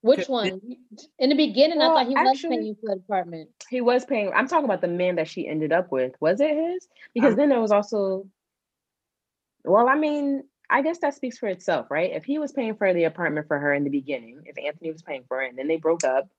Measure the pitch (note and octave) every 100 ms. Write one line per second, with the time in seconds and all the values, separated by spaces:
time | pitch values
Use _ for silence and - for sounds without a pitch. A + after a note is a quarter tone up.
0 | A3 C#4+ C4+ B3+ G3+ F#3+ A3 B3 _ -
1 | - _ C4+ D4 D4+ G#3 D4+ E4 D#4+ D#4+
2 | B3 C4+ D4 C4+ E4 A#3 G#3+ G#3 A3 F#3+
3 | F#3 G3 F3 E3 D#3 _ - B3 A#3+ B3
4 | B3+ A#3+ G3+ - C4+ E4+ C#4 F#3 F3 F3
5 | F3+ F3 D#3+ - - D#3 D#3 E3 F3+ C3
6 | B2+ - D#3 G3+ D4+ D4+ E4 F4+ _ _
7 | - A#3+ B3+ G#3 C#4+ B3+ A3 G#3 G#3 G#3+
8 | G3 F#3+ G3 _ _ _ _ _ _ _
9 | _ _ _ _ _ _ - G3 A#3+ C#4+
10 | D4+ D4 C#4+ C#4 - _ _ - C#4+ E4
11 | D4 C#4 B3+ A3+ G#3+ F#3 - D#3 A2+ D3
12 | F3+ - D#3+ D4 D4 D4 A3+ A3 G3 F3+
13 | E3 D#3+ E3 D3+ D3+ D3 D3 C#3+ C#3+ C#3
14 | C3+ C3+ A#2 C3 E3 - D3 D3+ E3 D#3+
15 | D#3 C#3 B2 C3 C3 B2 C#3 D#3+ D#3+ E3
16 | D3 C3 -